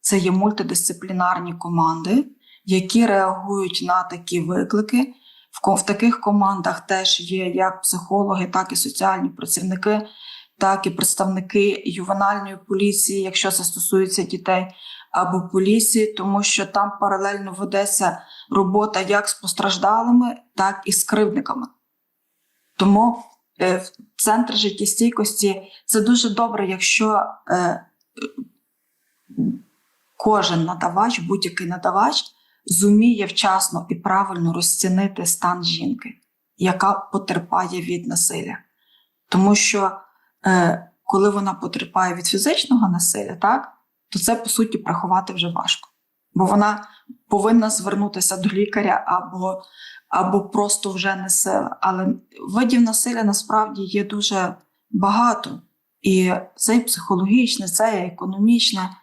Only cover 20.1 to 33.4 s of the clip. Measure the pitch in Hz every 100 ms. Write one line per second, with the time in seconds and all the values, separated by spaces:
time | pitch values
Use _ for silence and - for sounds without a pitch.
20.1 | 240 247 - _ - 190 196 - 196 -
21.1 | 214 214 277 277 262 247 _ _ _ _
22.1 | _ _ _ _ _ _ _ 196 202 233
23.1 | 233 - _ _ _ 185 185 - _ -
24.1 | - - 220 240 - 208 202 208 - 233
25.1 | 233 208 - 202 190 - - _ 220 214
26.1 | 240 233 202 233 208 196 185 - - 214
27.1 | 208 - - - 180 175 - - _ _
28.1 | - - - 262 _ _ _ _ _ _
29.1 | _ _ - - - - _ _ _ _
30.1 | _ - 214 180 170 165 175 170 170 226
31.1 | 240 170 196 190 170 175 175 185 185 214
32.1 | - - _ _ _ - 185 202 208 233
33.1 | 220 196 -